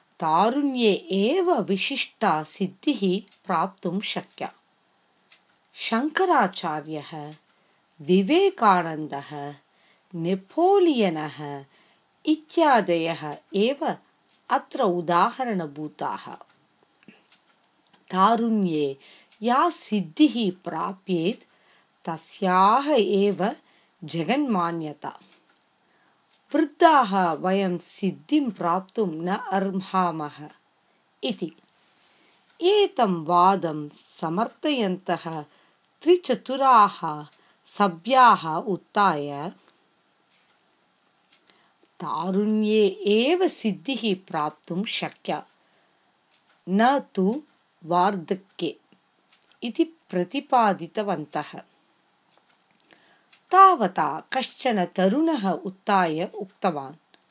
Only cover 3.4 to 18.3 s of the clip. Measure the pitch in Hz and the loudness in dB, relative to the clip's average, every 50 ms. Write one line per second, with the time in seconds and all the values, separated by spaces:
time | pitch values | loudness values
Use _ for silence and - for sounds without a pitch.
3.4 | _ - 185 160 170 190 190 _ - 185 170 196 - - - - - - _ - | _ -4 -2 -2 -2 -4 -6 _ -8 -6 -6 -6 -6 -6 -8 -10 -10 -12 _ -12
4.4 | - - - _ _ _ _ _ _ _ _ _ _ _ _ _ _ _ _ _ | -12 -12 -12 _ _ _ _ _ _ _ _ _ _ _ _ _ _ _ _ _
5.4 | _ _ _ _ _ _ _ - - - 226 226 269 311 311 349 381 359 339 269 | _ _ _ _ _ _ _ -12 -6 -4 -2 -2 -2 -2 0 0 2 2 4 2
6.4 | 214 180 185 - - 170 151 156 147 156 156 151 143 - 170 156 147 147 156 - | 2 0 -2 -4 -8 -6 -6 -8 -8 -10 -10 -12 -12 -12 -12 -12 -12 -14 -16 -18
7.4 | _ _ _ _ _ _ _ _ _ _ _ - 147 139 180 190 202 190 302 359 | _ _ _ _ _ _ _ _ _ _ _ -8 -2 2 2 2 4 4 2 2
8.4 | 403 392 381 - 240 208 185 180 165 165 160 151 156 139 139 139 143 - 151 147 | 2 2 2 2 2 4 4 4 2 -2 -4 -8 -8 -8 -10 -10 -12 -12 -12 -12
9.4 | 143 143 143 139 _ _ _ _ _ _ _ _ _ _ - 170 165 175 196 190 | -12 -12 -12 -16 _ _ _ _ _ _ _ _ _ _ -10 -6 -4 -4 -4 -4
10.4 | - - - 302 339 370 403 403 359 339 285 240 214 185 160 156 156 147 143 151 | -6 -6 -2 0 2 4 4 6 4 4 4 2 2 0 0 -2 -6 -8 -10 -12
11.4 | 151 143 143 139 139 - _ _ _ _ _ _ _ _ _ _ - 302 311 311 | -12 -10 -12 -12 -14 -18 _ _ _ _ _ _ _ _ _ _ -2 -2 -2 -2
12.4 | - - - 339 330 302 262 226 190 180 170 165 160 165 165 - 156 151 143 - | -4 -6 -2 2 4 4 4 4 4 2 0 0 0 -2 -4 -6 -8 -10 -12 -12
13.4 | - _ 214 196 208 240 285 277 320 254 170 - _ _ _ _ _ _ _ _ | -12 _ -2 0 0 0 0 -2 -4 -6 -6 -6 _ _ _ _ _ _ _ _
14.4 | _ - 240 269 254 - - 294 254 196 175 175 170 151 170 175 190 240 233 - | _ -2 -2 -2 -2 -4 -4 -2 0 0 0 0 0 0 2 2 2 2 0 -2
15.4 | 262 247 214 185 165 147 139 151 151 147 - - 147 135 - - - - - - | -4 -4 -4 -4 -4 -6 -8 -10 -12 -12 -10 -8 -8 -6 -8 -8 -12 -14 -18 -18
16.4 | - _ _ _ _ _ _ _ _ _ _ _ _ - - _ _ _ _ _ | -20 _ _ _ _ _ _ _ _ _ _ _ _ -20 -20 _ _ _ _ _
17.4 | _ _ _ _ _ _ _ _ _ _ _ _ _ - 185 185 190 214 | _ _ _ _ _ _ _ _ _ _ _ _ _ -6 0 2 4 4